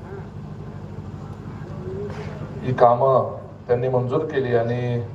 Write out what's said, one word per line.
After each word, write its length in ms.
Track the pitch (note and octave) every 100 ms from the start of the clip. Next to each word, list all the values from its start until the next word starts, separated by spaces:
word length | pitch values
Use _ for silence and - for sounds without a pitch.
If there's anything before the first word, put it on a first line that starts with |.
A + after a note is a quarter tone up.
| - G4+ - - - - - - - - - - - - - - - - F#4 G4 G#4 - - - - -
ही 120 | B2+
कामं 600 | B2 A#2+ A#2+ C3+ B2+ - - - - -
त्यांनी 200 | A#2+ B2+
मंजूर 360 | B2 A#2+ D#3
केली 320 | - C#3 B2 A#2
आणि 500 | A#2 B2 B2 A#2+ G#2